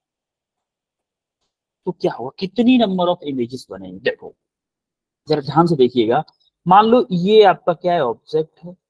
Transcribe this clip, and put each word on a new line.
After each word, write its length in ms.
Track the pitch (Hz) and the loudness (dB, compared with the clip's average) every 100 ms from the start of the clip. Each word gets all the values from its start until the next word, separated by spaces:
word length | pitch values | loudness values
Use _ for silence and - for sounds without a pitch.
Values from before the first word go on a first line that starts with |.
| _ _ _ _ _ _ _ _ _ _ _ _ _ _ _ _ _ _ 190 | _ _ _ _ _ _ _ _ _ _ _ _ _ _ _ _ _ _ -12
तो 60 | |
क्या 220 | - 175 | -6 -8
हुआ, 180 | - 127 - | -6 -14 -12
कितनी 400 | 190 - 240 254 | -8 0 2 2
number 280 | 214 185 175 | 2 0 -2
of 100 | 175 147 | -2 -6
images 360 | 131 120 127 - | -6 -8 -10 -14
बनेंगी? 300 | 95 92 92 | -16 -16 -8
देखो 360 | 120 - 87 - _ _ _ _ _ _ _ _ - | -8 -8 -16 -20 _ _ _ _ _ _ _ _ -6
जरा 140 | 151 | -6
ध्यान 260 | 139 151 170 | -2 0 0
से 80 | 151 | 2
देखिएगा, 480 | 123 123 107 135 - _ _ _ 175 | 0 0 0 -2 -4 _ _ _ 2
मान 180 | 190 220 | 4 6
लो 220 | 247 190 | 2 0
ये 320 | 180 185 214 | -4 2 6
आपका 300 | 202 165 - | 6 2 -4
क्या 200 | 170 180 | -4 -2
है, 120 | 175 123 | -2 -2
object 540 | 110 _ 156 156 _ | -6 _ -6 -6 _
है, 120 | 170 180 _ | -20 -20 _